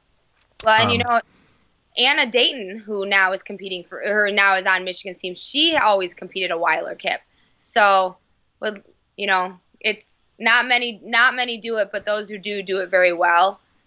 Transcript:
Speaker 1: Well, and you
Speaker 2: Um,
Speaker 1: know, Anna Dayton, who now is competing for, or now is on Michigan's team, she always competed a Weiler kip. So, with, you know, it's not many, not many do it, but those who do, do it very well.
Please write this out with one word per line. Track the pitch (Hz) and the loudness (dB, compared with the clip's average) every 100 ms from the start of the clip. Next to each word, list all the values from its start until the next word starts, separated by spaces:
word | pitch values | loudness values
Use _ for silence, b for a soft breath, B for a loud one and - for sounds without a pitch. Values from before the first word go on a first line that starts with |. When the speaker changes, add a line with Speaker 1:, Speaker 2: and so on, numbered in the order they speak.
| _ _ _ _ _ - | _ _ _ _ _ -4
Speaker 1:
Well, | 220 220 | 2 4
and | 226 | 4
you | 233 240 | 0 0
Speaker 2:
Um, | 233 | 0
Speaker 1:
know, | - b b b b _ _ - | -2 b b b b _ _ 0
Anna | 247 302 269 | 2 2 0
Dayton, | 240 294 285 190 214 | 0 0 -2 -10 -12
who | 208 208 196 | -8 -6 0
now | 196 190 | 2 2
is | 190 | 0
competing | - 202 190 185 | -8 -14 -10 -12
for, | 170 147 160 | -12 -8 -2
or | 214 208 | 0 0
now | 202 196 190 | 2 2 2
is | 190 | 2
on | 185 | 0
Michigan's | 185 180 196 180 | -2 -10 -12 -12
team, | 185 180 | -12 -12
she | - 277 320 311 | -6 0 0 2
always | 214 202 180 | 2 2 0
competed | - 185 190 185 | -8 -14 -6 -4
a | 170 | -2
Weiler | 170 160 170 170 | 0 0 -4 -8
kip. | 185 - _ _ _ _ | -6 -6 _ _ _ _
So, | - - 208 190 185 185 _ _ _ _ | -6 2 4 4 2 -4 _ _ _ _
with, | 214 208 - _ _ - | -8 -8 -12 _ _ -6
you | 202 | 0
know, | 190 185 185 _ _ | 0 0 -6 _ _
it's | 214 208 _ _ _ - | -4 -4 _ _ _ -4
not | 226 240 240 | 2 2 2
many, | 247 240 208 | 0 -2 -8
not | 175 233 247 247 | -4 2 2 2
many | 247 233 | -4 -6
do | 220 226 | -4 -4
it, | 202 | -4
but | 208 202 | -4 -4
those | 214 208 | -4 -6
who | 208 | -10
do, | 208 208 | -8 -8
do | 196 190 | -4 -4
it | 180 | 0
very | 185 180 | 2 2
well. | 170 175 170 190 202 _ _ | 4 2 4 4 0 _ _